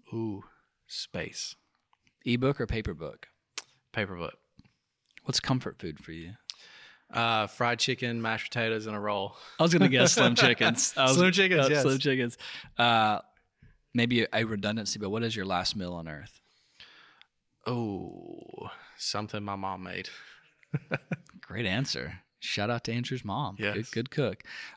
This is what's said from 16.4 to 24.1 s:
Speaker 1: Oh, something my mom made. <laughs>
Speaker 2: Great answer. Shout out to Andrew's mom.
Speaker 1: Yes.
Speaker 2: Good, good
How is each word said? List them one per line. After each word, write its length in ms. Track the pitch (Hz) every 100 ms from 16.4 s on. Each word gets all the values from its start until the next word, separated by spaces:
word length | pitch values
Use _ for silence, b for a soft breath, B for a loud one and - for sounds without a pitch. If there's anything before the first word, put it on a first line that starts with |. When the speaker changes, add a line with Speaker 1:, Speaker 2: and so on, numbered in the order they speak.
| B B B B B B B B B _ _ _ -
Speaker 1:
Oh, 1040 | 120 110 98 - - 50 50 - - - B B B
something 460 | - 104 104 107
my 140 | 101 98
mom 260 | 95 92
made. 260 | 92 92 92 B B B B _ _
<laughs> 680 | 147 - - - - - 185
Speaker 2:
Great 260 | - 98 110
answer. 540 | 98 139 64 67 87 - _
Shout 320 | - - 104
out 140 | 117
to 80 | -
Andrew's 320 | 117 120 131
mom. 320 | 107 104 135 98
Speaker 1:
Yes. 160 | 104
Speaker 2:
Good, 160 | 101 113
good 200 | - -